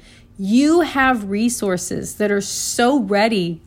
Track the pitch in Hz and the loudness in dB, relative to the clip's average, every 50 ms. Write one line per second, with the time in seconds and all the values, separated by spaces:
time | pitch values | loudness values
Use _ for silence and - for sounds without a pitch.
0 | - - - - - _ - - 196 190 214 247 285 302 320 349 339 269 - 269 | -20 -20 -20 -20 -20 _ -12 -8 -2 2 4 4 4 4 4 4 2 2 0 0
1 | 269 262 254 233 208 190 196 202 226 240 233 - - 196 185 180 - - - - | 2 2 2 0 -2 -4 -2 -2 0 -2 -2 -2 -2 -2 -2 -2 -4 -6 -8 -8
2 | - - - - 208 208 202 202 196 - - - - - - - 240 240 285 294 | -8 -10 -4 -2 -2 0 0 -2 -2 -4 -6 -6 -6 -4 0 2 2 2 2 2
3 | 220 190 202 202 214 226 226 196 175 170 170 160 - | 0 0 2 2 2 2 2 0 -2 -2 -4 -8 -10